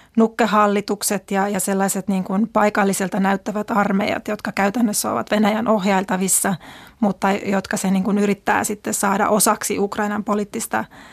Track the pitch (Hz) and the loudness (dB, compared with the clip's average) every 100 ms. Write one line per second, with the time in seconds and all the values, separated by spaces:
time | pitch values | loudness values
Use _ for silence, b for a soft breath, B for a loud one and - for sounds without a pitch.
0 | B - 226 - 226 208 208 202 202 202 | B 2 2 2 2 4 4 2 -2 -4
1 | - 202 - 196 202 208 190 196 196 196 | -2 -4 -2 -2 0 -2 -2 0 0 -2
2 | 185 190 185 190 226 214 208 214 196 190 | -2 -2 0 0 0 2 2 2 0 0
3 | 190 202 190 196 - 208 208 226 202 196 | -2 0 2 0 -2 -6 -2 0 2 2
4 | 208 - - 208 - - 202 196 226 208 | 0 -2 -4 -6 -6 0 0 2 0 0
5 | 214 214 220 208 208 214 226 220 190 190 | -4 -4 -2 2 2 0 0 0 2 0
6 | - 185 190 - 196 180 B B B B | 0 -2 0 0 0 -2 B B B B
7 | 202 190 196 196 - 196 190 214 196 190 | -2 0 0 0 0 -2 -2 -4 0 0
8 | 190 202 208 196 - 202 220 208 - 220 | 0 0 0 0 0 0 0 -4 -6 -2
9 | 202 196 214 214 226 208 - 190 196 - | 0 0 2 2 2 0 -2 -2 -2 -2
10 | 208 214 208 208 202 233 - 220 220 B | -4 -4 -4 -4 -4 -8 -4 -6 -6 B
11 | B | B